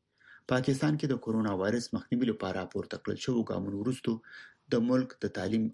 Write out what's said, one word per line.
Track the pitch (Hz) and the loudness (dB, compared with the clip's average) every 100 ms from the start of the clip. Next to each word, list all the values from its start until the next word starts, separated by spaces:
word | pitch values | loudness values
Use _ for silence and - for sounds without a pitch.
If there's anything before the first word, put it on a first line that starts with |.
| _ _ - - - | _ _ -20 -20 0
پاکستان | 127 127 135 151 | 0 2 2 2
کې | 151 143 | 2 0
د | 123 | -2
کورونا | - 110 107 | 0 0 2
وایرس | 95 95 120 117 | 2 2 0 -2
مخنیوي | 110 - 120 123 | -6 -2 0 2
لپاره | 107 95 92 92 | 0 -2 -4 -4
پورته | 101 - 104 | -6 -6 -6
کړل | - 104 | -4 -4
شوو | - 120 110 | 0 0 0
ګامونو | 101 98 101 | -2 -2 -2
وروسته | 113 127 - 113 - - - _ _ | -2 -2 -2 -2 -6 -20 -20 _ _
د | 123 | 2
ملک | 120 127 131 - | 4 4 2 -4
د | 101 | -6
تعلیم | - 95 110 110 | -2 0 2 0